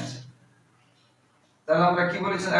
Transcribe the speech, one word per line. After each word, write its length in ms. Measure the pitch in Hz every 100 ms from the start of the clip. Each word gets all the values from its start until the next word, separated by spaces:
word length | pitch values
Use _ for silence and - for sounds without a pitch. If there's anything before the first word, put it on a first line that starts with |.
আছে। 160 | - - - - _ _ _ _ _ _ _ _ _ _ _ _ -
তাহলে 180 | 165 175
আমরা 140 | 175 175
কি 60 | 180 190
বলেছিলাম? 300 | 180 190 175